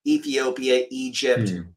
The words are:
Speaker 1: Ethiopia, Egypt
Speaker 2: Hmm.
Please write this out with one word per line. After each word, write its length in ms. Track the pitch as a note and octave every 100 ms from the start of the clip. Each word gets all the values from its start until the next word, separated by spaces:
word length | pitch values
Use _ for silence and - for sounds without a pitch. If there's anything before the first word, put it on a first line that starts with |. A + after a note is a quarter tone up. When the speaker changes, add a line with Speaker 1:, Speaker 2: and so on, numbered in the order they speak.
| C#3+
Speaker 1:
Ethiopia, 800 | D3+ D3 C3 C3 B2+ C3 B2+ B2+
Egypt 600 | C3 C3 A#2+ C3 A#2+ G#2+
Speaker 2:
Hmm. 120 | F2+ F2